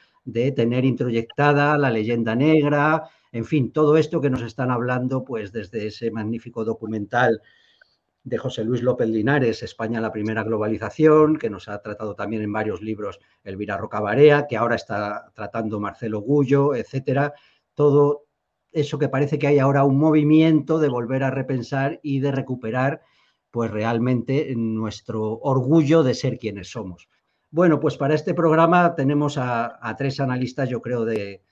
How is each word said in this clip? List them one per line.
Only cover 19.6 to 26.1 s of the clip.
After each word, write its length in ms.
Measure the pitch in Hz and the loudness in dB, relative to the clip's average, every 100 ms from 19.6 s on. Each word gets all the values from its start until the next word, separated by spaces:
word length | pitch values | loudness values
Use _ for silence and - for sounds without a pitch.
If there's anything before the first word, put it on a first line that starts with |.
| 135 139 | 4 4
un 160 | 143 135 | 4 4
movimiento 800 | 156 151 147 156 160 156 135 160 | 4 4 6 6 6 4 2 0
de 100 | 151 | 0
volver 360 | 123 117 131 | -2 -4 -2
a 60 | 135 | -2
repensar 640 | 131 127 131 120 139 135 165 | -2 -4 -4 -4 -2 -2 -4
y 160 | 147 139 | -4 -2
de 100 | 139 | -2
recuperar, 680 | 135 131 127 110 123 135 151 _ _ _ _ _ | -2 -4 -6 -4 -2 -2 -2 _ _ _ _ _
pues, 200 | 117 113 | -4 -4
realmente 840 | 107 113 117 123 123 117 135 156 | -2 -2 0 0 0 0 -2 -2
nuestro 840 | 120 113 110 110 - - 113 107 113 | -4 -4 -4 -6 -8 -10 -6 -6 -4
orgullo 640 | 147 135 123 165 139 165 | -2 0 2 4 4 4
de 100 | 135 | 2